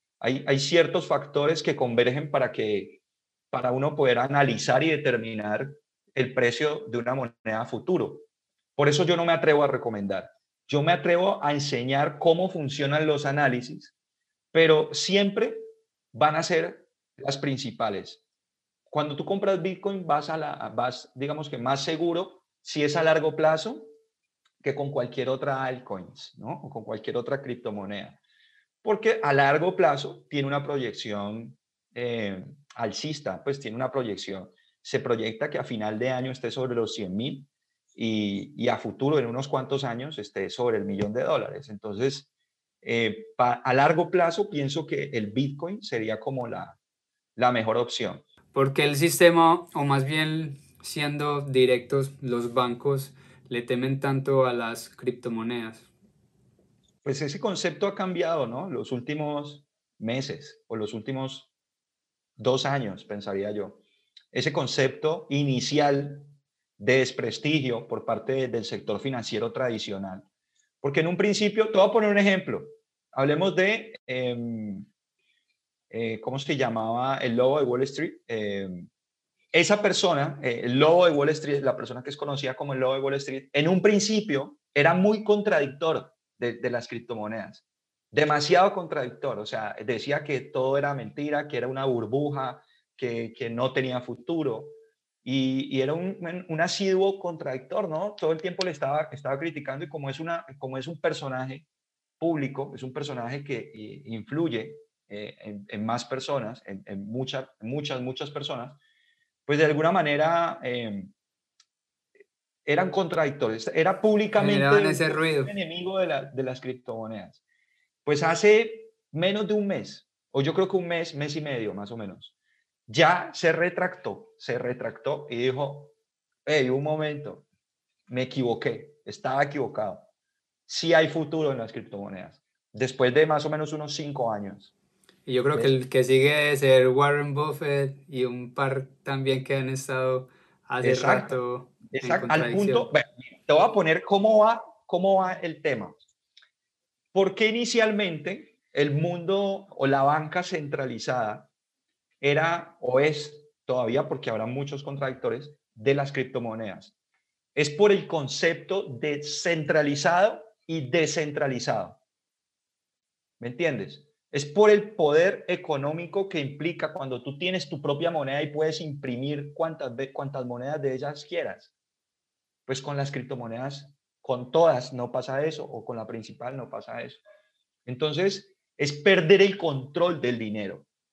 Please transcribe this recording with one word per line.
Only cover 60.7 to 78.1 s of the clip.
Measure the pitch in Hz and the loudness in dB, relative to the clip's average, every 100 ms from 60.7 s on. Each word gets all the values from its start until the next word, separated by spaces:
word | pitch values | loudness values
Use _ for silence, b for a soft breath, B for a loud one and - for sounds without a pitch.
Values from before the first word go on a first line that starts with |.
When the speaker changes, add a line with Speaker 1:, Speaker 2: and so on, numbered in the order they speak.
| 113 | -8
Speaker 1:
los | 107 | -6
últimos | 113 123 131 131 - _ _ _ _ _ _ _ _ _ _ | -8 -8 -8 -8 -10 _ _ _ _ _ _ _ _ _ _
dos | 120 131 135 | 0 2 2
años, | 139 110 90 - | -2 -4 -8 -10
pensaría | 104 101 98 104 | -10 -6 -4 -4
yo. | 107 98 - b b b b b | -6 -8 -12 b b b b b
Ese | 117 156 | -4 -2
concepto | 160 131 - 131 - 156 170 - | -2 -2 0 0 0 -2 -2 -4
inicial | 143 143 131 - 147 143 143 143 - - _ _ _ _ _ | -2 0 0 0 2 4 2 -2 -10 -18 _ _ _ _ _
de | 104 131 | 2 4
desprestigio | 127 - 117 - 147 156 127 113 - | 4 0 -6 -4 0 0 0 -4 -4
por | 113 - | -8 -4
parte | 107 - | -4 -2
de, | 131 127 | -2 -2
del | 113 104 | -4 -6
sector | 104 - 101 | -8 -4 -4
financiero | 139 127 110 110 117 | -4 -6 -6 -4 -4
tradicional. | 131 127 113 - 98 98 92 - _ _ _ _ _ | -2 -4 -4 -6 -8 -8 -10 -16 _ _ _ _ _
Porque | 139 143 | -2 0
en | 160 | 0
un | 180 | 2
principio, | 208 202 208 214 214 | 2 4 2 2 4
te | 208 | 6
voy | 202 | 6
a | |
poner | 220 214 | 6 4
un | 202 | 6
ejemplo. | 202 185 - 98 - - _ _ _ | 6 4 0 -4 -6 -20 _ _ _
Hablemos | - 139 151 190 160 | 0 2 4 2 4
de, | 190 220 - - - | 2 2 -4 -18 -8
em, | 127 127 120 117 113 107 98 101 _ _ _ _ _ _ _ _ _ _ | -4 -2 -4 -6 -6 -8 -10 -12 _ _ _ _ _ _ _ _ _ _
eh, | 113 113 110 | -6 -4 -4
¿cómo | - 135 | -6 -6
se | 139 143 | -4 -2
llamaba? | 123 113 113 117 131 135 | 0 0 -2 -2 -2 -2
El | 127 117 | 0 4
lobo | 127 151 | 4 4
de | 127 | 2
Wall | 123 | 2
Street. | 135 143 160 | -2 -2 -6